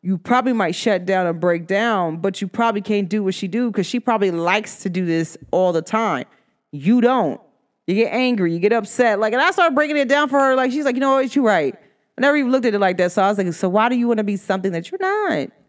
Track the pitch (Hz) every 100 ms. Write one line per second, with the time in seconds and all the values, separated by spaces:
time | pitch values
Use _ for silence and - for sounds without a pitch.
0 | 180 185 - 247 247 233 180 - 233 190
1 | 180 190 175 170 175 170 165 196 233 208
2 | 170 160 196 190 190 - 226 214 196 208
3 | 190 214 190 190 190 208 247 208 175 247
4 | 233 220 196 170 170 202 214 - 202 180
5 | 180 165 160 - - 175 185 165 160 214
6 | 220 139 - _ _ _ _ 147 147 247
7 | 240 254 170 - _ _ _ _ - 190
8 | 226 226 254 233 175 170 190 233 208 -
9 | 240 202 214 240 330 392 339 269 302 294
10 | 262 285 294 277 269 262 254 269 277 247
11 | 269 269 269 285 233 185 143 - _ _
12 | _ - 269 294 254 262 233 202 196 180
13 | 180 190 196 202 185 165 185 196 233 247
14 | 240 226 208 202 - 190 190 170 170 370
15 | 381 415 403 196 135 _